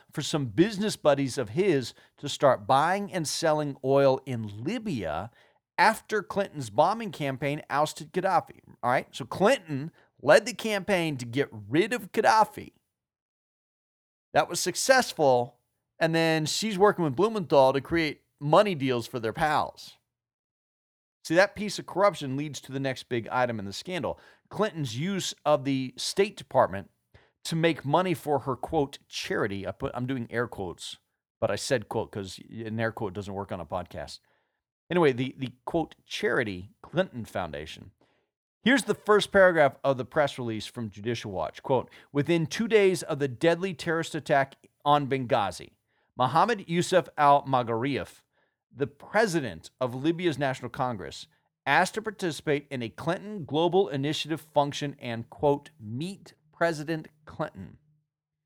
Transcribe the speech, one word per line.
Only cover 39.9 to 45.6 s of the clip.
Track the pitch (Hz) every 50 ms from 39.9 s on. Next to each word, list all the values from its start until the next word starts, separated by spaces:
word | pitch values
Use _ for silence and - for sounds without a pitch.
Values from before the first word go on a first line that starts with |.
| 135 123
the | 127
press | - - 160 143 135 -
release | - 123 113 110 107 -
from | - - 123 117 104
Judicial | - 107 101 120 117 113 - 110
Watch. | 95 87 76 - - -
Quote, | - - 135 120 - - - - - _
"Within | - 143 139 - 170 170 160
two | - - - 226
days | 214 220 208 196 190 185 143 165
of | - 160 135
the | 143 139
deadly | 120 - 160 165 170 170 185 196
terrorist | 175 - - 170 160 165 156 - -
attack | 160 - - 151 139 135 - - _ _ - _ _ -
on | 147 147 147 143
Benghazi, | 120 135 135 127 113 131 120 101 95 87 -